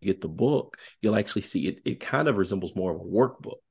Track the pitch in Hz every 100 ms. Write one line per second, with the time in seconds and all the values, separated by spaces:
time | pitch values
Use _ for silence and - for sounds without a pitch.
0 | 95 - 82 82 123 147 - - - -
1 | 110 107 101 - - 98 67 - - -
2 | - 135 156 104 90 98 90 92 92 80
3 | 90 101 131 - - - _